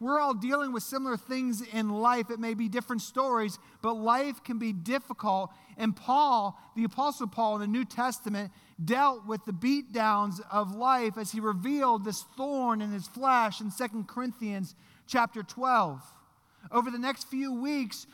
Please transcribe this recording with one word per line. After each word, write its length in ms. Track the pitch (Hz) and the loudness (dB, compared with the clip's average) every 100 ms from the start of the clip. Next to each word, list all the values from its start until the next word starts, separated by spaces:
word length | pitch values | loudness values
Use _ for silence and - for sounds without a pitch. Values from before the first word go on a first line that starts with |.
We're 180 | 240 294 | 0 2
all 140 | 285 | 2
dealing 400 | 220 247 285 277 | 0 0 0 0
with 100 | 233 | -4
similar 360 | - 269 269 226 | -4 -4 -2 -4
things 420 | - 262 254 214 | -4 -2 0 -2
in 300 | 226 220 214 | -2 -2 0
life. 400 | 208 233 247 226 | 2 4 4 0
It 100 | 226 | -4
may 140 | 226 | -4
be 140 | 220 226 | -2 -2
different 340 | 240 240 226 | -2 -2 -6
stories, 560 | - 254 269 233 208 - - - | -4 0 2 2 0 -4 -16 -6
but 100 | 220 | -4
life 500 | 226 226 247 285 240 | 0 2 2 2 -4
can 160 | - 233 | -6 -4
be 140 | 226 | -2
difficult. 800 | 190 180 269 - 240 208 190 190 - - 208 | -4 -2 -4 -4 -6 0 0 -2 -12 -20 -2
And 180 | 220 | -2
Paul, 640 | - - 277 294 233 202 - - | -2 2 4 6 4 2 -6 -10
the 100 | 220 | -2
Apostle 420 | 226 - 285 277 226 | -2 0 0 0 -6
Paul 300 | - 220 208 | 0 0 0
in 40 | |
the 60 | 208 | 0
New 180 | 233 | -2
Testament, 680 | 247 - 254 - 226 202 196 - - - | -2 -2 -2 -2 -4 -4 -6 -12 -20 -8
dealt 440 | 160 254 285 247 202 | 0 4 4 2 -4
with 180 | 220 | -6
the 80 | 220 | -4
beat 400 | 175 247 285 254 | -2 2 2 0
downs 480 | 226 220 208 208 180 - | 0 4 4 2 -4 -2
of 240 | 202 196 | -2 0
life 440 | 208 254 254 226 220 | 0 2 4 2 -2
as 120 | 202 | -6
he 100 | 220 | -2
revealed 640 | 214 185 240 285 262 220 | -2 0 0 2 4 2
this 200 | 208 190 - - | 0 -6 -10 -6
thorn 440 | 277 277 247 214 | -4 0 0 0
in 100 | 208 | -2
his 160 | 202 - | -4 -8
flesh 540 | 240 269 254 220 - | -2 4 4 4 0
in 100 | 214 | -8
Second 380 | 185 247 220 196 | -4 -4 -4 -8
Corinthians 680 | 240 254 - 214 196 180 - - - - | -6 -6 -6 -6 -4 -6 -10 -20 -20 -2
chapter 360 | 254 233 226 | 0 0 -2
twelve. 580 | 196 - 254 240 175 131 - - _ _ _ _ 170 | -10 -4 2 4 2 -2 -14 -20 _ _ _ _ -2
Over 180 | 233 240 | 0 0
the 80 | 240 | -2
next 300 | 254 262 - | -4 -4 -6
few 240 | 262 269 | -4 -4
weeks, 540 | 240 277 294 214 - - | -2 -2 -2 -2 -8 -16